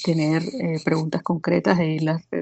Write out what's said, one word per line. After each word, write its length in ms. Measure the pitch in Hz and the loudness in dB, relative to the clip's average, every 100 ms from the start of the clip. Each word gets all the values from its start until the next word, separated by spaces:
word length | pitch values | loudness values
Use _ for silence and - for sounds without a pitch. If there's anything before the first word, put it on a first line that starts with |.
tener, 400 | - 160 151 160 | -2 0 2 0
eh, 380 | 170 262 170 160 | -2 -4 -4 -2
preguntas 380 | - 160 160 165 | 0 0 0 -4
concretas 560 | - 175 175 175 202 185 | -2 -2 0 2 2 2
e 140 | 160 | 2
irlas, 340 | 156 156 165 - | 0 0 -2 -4
eh, 80 | 143 | -6